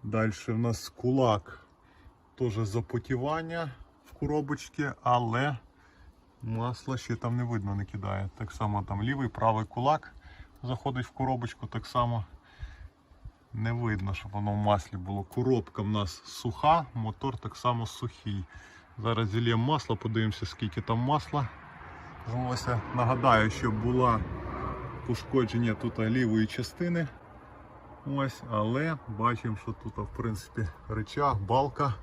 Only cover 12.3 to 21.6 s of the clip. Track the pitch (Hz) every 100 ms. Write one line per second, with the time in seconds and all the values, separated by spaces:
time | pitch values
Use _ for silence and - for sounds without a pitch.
12.3 | - - - - - - _ _ - -
13.3 | - _ 110 110 117 117 104 98 92 -
14.3 | 104 104 104 104 101 - 95 90 101 95
15.3 | - 123 123 - - 101 107 98 - -
16.3 | - 123 - 151 165 139 117 110 107 135
17.3 | 113 110 - 123 120 113 - 120 - -
18.3 | 101 90 - - - - - 113 113 110
19.3 | 110 117 113 120 151 - 117 113 113 110
20.3 | 101 104 - 110 - 104 117 127 151 -
21.3 | 147 127 -